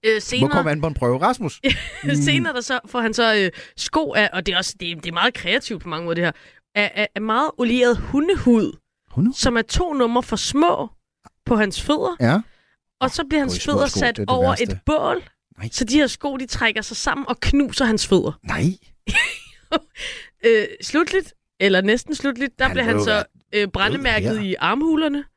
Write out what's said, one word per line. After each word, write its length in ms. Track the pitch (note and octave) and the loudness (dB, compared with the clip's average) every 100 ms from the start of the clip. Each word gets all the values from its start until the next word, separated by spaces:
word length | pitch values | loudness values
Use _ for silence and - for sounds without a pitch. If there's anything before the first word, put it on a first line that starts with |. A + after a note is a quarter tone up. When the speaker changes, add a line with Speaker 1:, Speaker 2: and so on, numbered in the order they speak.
| A3 | 2
Speaker 1:
Øh, 80 | A3 | 0
Speaker 2:
Må 40 | |
Speaker 1:
senere 300 | - B3 C4+ | 0 0 2
Speaker 2:
komme 220 | D4 D#3+ | 2 0
an 100 | D3 | 0
på 60 | D#3+ | -2
en 60 | |
prøve, 240 | D3 B2 B2+ | -2 0 2
Rasmus. 400 | F#3 B3 E3+ - | 0 0 -4 -2
Speaker 1:
<laughs> 420 | C4+ - - - | -2 -2 -6 -8
Speaker 2:
Mm. 120 | C#3+ C#4+ | -2 0
Speaker 1:
Senere 380 | - C#4+ - | 2 2 0
der 80 | B3+ | -4
så 180 | A#3 B3+ - | -4 -6 -4
får 160 | B3 | -4
han 120 | A3+ | -2
så, 220 | A3 A#3 G#3+ | 2 2 4
øh, 160 | F#3+ - - - | 2 -2 -18 -10
sko 360 | - D#4 D#4 | -2 -2 0
af, 160 | - G#3 | 2 0
og 120 | F3+ F#3 | 0 -2
det 80 | |
er 40 | F3+ | -2
også, 180 | F#3 - | -4 -6
det, 180 | F3 E3 | -10 -8
det 60 | E3+ | -6
er 40 | |
meget 200 | E3+ G#3+ | 0 0
kreativt 480 | B3 F3 A3+ - G3 | 0 -2 -2 -2 -10
på 60 | F3 | -8
mange 160 | D#3+ E3+ | -8 -4
måder, 100 | E3+ | -2
det 80 | |
her, 80 | E3+ - - _ _ G#3 | -2 -4 -16 _ _ -2
af, 160 | G3+ F#3 | -2 -2
af, 120 | G#3 - | -4 -4
af 60 | |
meget 300 | A3 A3 D4+ - | -2 0 0 0
olieret 400 | A#3+ B3 B3 A#3+ | 0 4 4 2
hundehud, 800 | - C4+ D#4+ F#4 - A#3 G3 - _ _ _ | 0 -2 0 2 4 4 2 -6 _ _ _
Speaker 2:
Hundehud? 220 | - G3 | 0 0
Speaker 1:
som 240 | C4 C#4 A#3+ | 2 0 2
er 40 | |
to 320 | A3+ - F4+ | 0 0 0
numre 300 | D4 A#3 A#3+ | 2 2 2
for 120 | B3 G#3 | 0 -4
små 540 | - C#4 E4+ - A3+ - _ _ - _ - | -2 2 2 2 -4 -10 _ _ -20 _ 0
på 100 | A3+ | 2
hans 260 | G#3 - | 2 -2
fødder. 340 | - D4+ F4+ F4 | 0 0 0 0
Speaker 2:
Ja. 200 | A#2 E3+ A3+ _ _ _ _ _ | 2 2 -2 _ _ _ _ _
Speaker 1:
Og 80 | C4 | -4
så 120 | - D4 | -2 -2
bliver 100 | D4+ | 0
hans 140 | C4+ | 0
Speaker 2:
Gå 40 | F3 | -4
i 20 | |
små 140 | - | 0
Speaker 1:
fødder 140 | C#4 C4+ | 0 0
Speaker 2:
sko, 120 | - | 0
Speaker 1:
sat 160 | A#3+ - | -2 -2
Speaker 2:
det 60 | |
er 40 | G#2 | -2
det 100 | B3+ | 2
Speaker 1:
over 140 | B3+ | 2
Speaker 2:
værste. 140 | - | 2
Speaker 1:
et 160 | A#3+ - - | -2 -2 0
bål, 380 | D4+ - F4+ - _ _ - | 0 0 -2 -6 _ _ -12
Speaker 2:
Nej. 120 | G#3 | -10
Speaker 1:
så 140 | - A3 | -4 2
de 80 | C#4 | 2
her 100 | C#4 | 2
sko, 300 | - C#4+ C4 | 0 -6 -6
de 80 | B3+ | -6
trækker 360 | - A#3 G#3+ | -2 0 -2
sig 160 | G#3+ G#3+ | -6 -6
sammen 280 | - C#4 C#4 | -4 -4 -4
og 100 | A#3+ | -2
knuser 460 | - C#4 C#4 - B3 | 2 2 2 2 2
hans 220 | G#3+ - | 2 2
fødder. 320 | F#3 - - | 2 2 -6
Speaker 2:
Nej. 200 | - - D3 F#3+ _ - - | -6 0 0 -2 _ -16 -4
Speaker 1:
<laughs> 720 | - - - - - _ D#4 - - - - - _ A#3 | 0 0 -4 -16 -20 _ -4 -4 -14 -12 -12 -18 _ 4
Øh, 200 | A3+ G#3 - | 4 2 -8
slutligt, 500 | - D4 E4+ F#4+ E4+ _ _ _ | -2 0 2 0 -4 _ _ _
eller 220 | G3 F#3 | 2 4
næsten 340 | F#3+ A#3 - D4+ | 2 0 -2 -4
slutligt, 440 | C#4 A#3+ C4+ _ | -4 -2 -6 _
der 60 | C4 | 0
Speaker 2:
Han 80 | |
Speaker 1:
bliver 100 | C4 A#3 | 0 0
Speaker 2:
må 40 | |
Speaker 1:
han 80 | G#3+ | 0
Speaker 2:
jo 60 | |
Speaker 1:
så, 60 | G#3 | 2
Speaker 2:
være 120 | G#3+ - _ _ | 0 -2 _ _
Speaker 1:
øh, 140 | G#3 G3+ | -4 -2
brændemærket 640 | F#3+ G3+ C#4 B3+ A3 G#3 | 0 0 0 0 0 0
Speaker 2:
død 80 | A3 | -2
her. 80 | G3+ | -4
Speaker 1:
i 60 | F#3 | -2
armhulerne. 640 | D#3+ A#3 D#4+ D#4 D#4 C#4+ C#4+ | 0 0 2 2 0 -2 -8